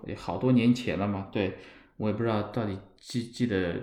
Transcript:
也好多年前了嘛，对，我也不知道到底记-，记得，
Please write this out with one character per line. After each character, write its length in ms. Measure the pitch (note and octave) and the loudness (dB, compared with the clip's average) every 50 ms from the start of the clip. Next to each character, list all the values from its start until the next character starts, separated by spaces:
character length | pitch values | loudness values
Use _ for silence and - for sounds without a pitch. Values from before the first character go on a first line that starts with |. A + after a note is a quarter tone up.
| - | -10
也 80 | - - | -10 -10
好 220 | - - - E2+ | -8 -6 -6 -2
多 140 | - - B2+ | 0 4 4
年 220 | B2+ A#2+ A#2 A#2+ B2 | 6 6 6 6 4
前 240 | - - - D#2 | 4 2 -2 -2
了 100 | F2 G2+ | 0 0
嘛， 200 | G#2 G2+ F#2+ F#2+ - | -2 -2 -4 -4 -4
对， 240 | - A2+ G2 F#2 - - - - - - - _ _ | -2 0 0 0 -2 -6 -12 -18 -20 -20 -20 _ _
我 100 | - - | -4 -2
也 60 | G#2+ G2+ | -2 0
不 80 | A2 A#2 | 0 0
知 60 | A#2 | 0
道 140 | A2 G#2 G2+ | 0 0 -2
到 220 | - - A#2+ A2+ | -2 -4 -4 -4
底 120 | G#2 F#2+ F#2+ - - - | -4 -4 -6 -10 -14 -20
记-， 260 | _ - - - A#2+ A#2 - | _ -12 -6 -4 -4 -4 -4
记 160 | - - B2+ | -4 -2 0
得， 340 | A#2+ G#2 F#2+ F#2 F2 E2+ - | 2 2 2 2 0 -2 -4